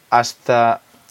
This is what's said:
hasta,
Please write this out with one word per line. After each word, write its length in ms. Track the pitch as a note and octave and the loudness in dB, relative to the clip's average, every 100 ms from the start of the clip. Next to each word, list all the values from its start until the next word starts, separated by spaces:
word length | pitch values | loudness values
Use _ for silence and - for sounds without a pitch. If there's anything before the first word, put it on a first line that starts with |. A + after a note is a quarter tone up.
| _ | _
hasta, 720 | A#2+ A#2+ - - A#2+ A#2 A2+ _ _ _ | -2 -2 -8 -2 0 0 -2 _ _ _